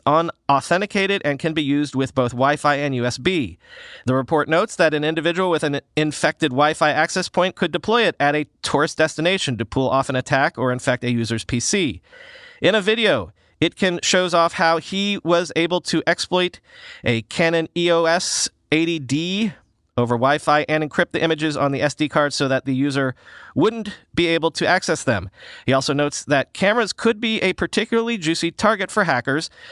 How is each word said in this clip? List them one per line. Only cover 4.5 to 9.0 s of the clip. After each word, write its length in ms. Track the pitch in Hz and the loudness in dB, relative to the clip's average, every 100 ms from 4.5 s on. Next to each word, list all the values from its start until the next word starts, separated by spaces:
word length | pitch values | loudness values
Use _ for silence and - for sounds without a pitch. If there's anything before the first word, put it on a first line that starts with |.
| 160 220 - | 2 2 2
that 180 | 165 | 2
an 100 | 147 | 2
individual 460 | 151 160 160 170 190 | -2 0 0 0 0
with 140 | 160 | 0
an 160 | 156 139 - - | 0 -4 -4 -2
infected 540 | 156 143 160 - 151 | -2 0 -2 0 0
Wi-Fi 400 | 127 147 156 151 | 2 2 2 0
access 380 | 139 160 185 175 | 2 0 -2 -4
point 280 | - 185 - | 0 -2 0
could 160 | 175 | -2
deploy 300 | 151 - 233 | -2 0 2
it 120 | 208 - | 2 2
at 160 | 143 151 | 0 0
a 100 | 147 _ | -4 _
tourist 360 | - 139 156 | -2 0 0
destination 580 | - | 0